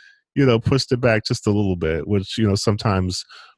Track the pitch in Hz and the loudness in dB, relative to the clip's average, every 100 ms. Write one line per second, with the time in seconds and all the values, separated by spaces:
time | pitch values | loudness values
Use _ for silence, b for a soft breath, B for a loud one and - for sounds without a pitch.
0 | b b _ 143 135 113 - 135 - 123 | b b _ 2 4 4 2 0 0 0
1 | 127 110 - 123 - 104 101 90 80 80 | 2 0 0 -4 0 0 0 -2 -2 -4
2 | 78 101 95 - 110 98 - 101 113 95 | -2 -2 -2 -2 0 0 0 -2 0 0
3 | 92 92 B B B | -2 -4 B B B